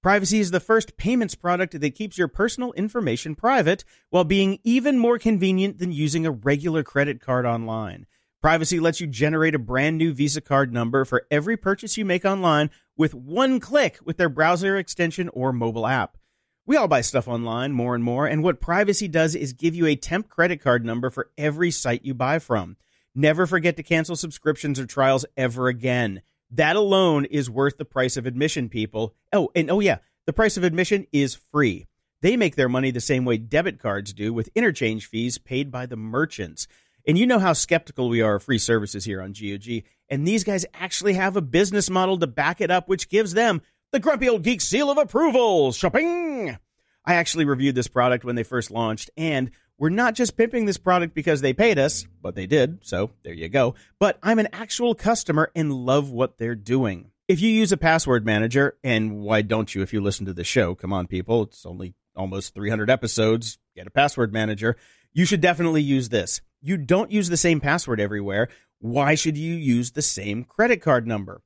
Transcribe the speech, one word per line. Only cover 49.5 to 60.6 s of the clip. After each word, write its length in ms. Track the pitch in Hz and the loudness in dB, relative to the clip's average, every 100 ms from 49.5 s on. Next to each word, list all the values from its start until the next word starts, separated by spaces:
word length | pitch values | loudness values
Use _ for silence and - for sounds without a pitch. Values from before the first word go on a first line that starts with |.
| _ _ _ | _ _ _
we're 100 | 156 | -2
not 240 | 190 247 | 2 0
just 220 | 226 233 - | 0 -2 2
pimping 280 | 226 240 | 0 2
this 140 | 214 180 | -2 0
product 360 | - 180 170 | 2 2 2
because 280 | 156 147 151 | -2 0 2
they 100 | 135 | 2
paid 260 | 127 226 170 | 4 4 4
us, 280 | 139 - - _ | 2 0 -6 _
but 120 | 92 | -10
they 120 | 90 92 | -8 0
did, 320 | 151 131 180 | 2 2 -2
so 260 | - 95 107 _ | -6 -4 -4 _
there 120 | - | -16
you 140 | 82 82 | -12 -2
go. 260 | 127 123 120 _ _ | 0 0 -2 _ _
But 180 | 202 - | 0 2
I'm 160 | 196 226 | 0 2
an 80 | 214 | 0
actual 420 | - 220 - 240 | -4 -10 -2 -2
customer 580 | 226 202 226 - 156 156 | 0 0 0 0 0 0
and 180 | 165 156 | 0 -2
love 380 | 135 123 139 143 | -2 2 0 0
what 280 | 120 127 _ | -2 -2 _
they're 160 | 117 117 | -6 -6
doing. 540 | 101 131 120 90 - _ - | -2 0 0 -4 -14 _ 0
If 120 | 170 | 2
you 100 | 220 | 4
use 200 | 220 214 | 4 4
a 60 | 180 | 2
password 480 | 165 160 143 123 110 | 4 2 4 2 4
manager, 500 | 107 113 127 139 - | 2 2 2 2 0
and 380 | 135 113 110 104 | -2 0 0 -4
why 220 | 104 107 | 0 0
don't 300 | 104 110 110 | 2 -2 -2
you 100 | 95 | -4
if 100 | 95 | -2
you 80 | 107 | 0
listen 260 | 98 - 98 | -2 -2 -6
to 60 | |
the 120 | 90 | -8
show? 300 | 85 - | -2 0